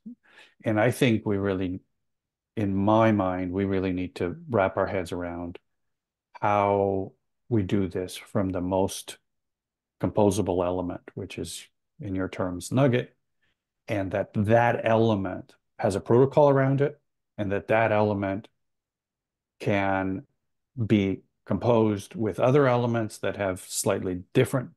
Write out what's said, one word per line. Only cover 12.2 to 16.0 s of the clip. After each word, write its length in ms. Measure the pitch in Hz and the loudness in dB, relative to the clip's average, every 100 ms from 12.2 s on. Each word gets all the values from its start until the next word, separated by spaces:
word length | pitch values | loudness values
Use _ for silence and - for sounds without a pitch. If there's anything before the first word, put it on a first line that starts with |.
| 92 | -6
terms, 440 | - 92 90 - | -6 -6 -6 -4
nugget, 440 | 117 143 120 - _ _ _ _ _ _ _ - | 2 2 2 -4 _ _ _ _ _ _ _ -8
and 240 | 107 95 | -6 -4
that 180 | 98 95 | -4 -4
that 480 | - 104 113 120 117 | -2 4 4 4 2
element 720 | 113 113 113 104 95 92 - _ _ _ | 2 4 4 2 -2 -8 -14 _ _ _
has 160 | 107 | -2
a 60 | 95 | -2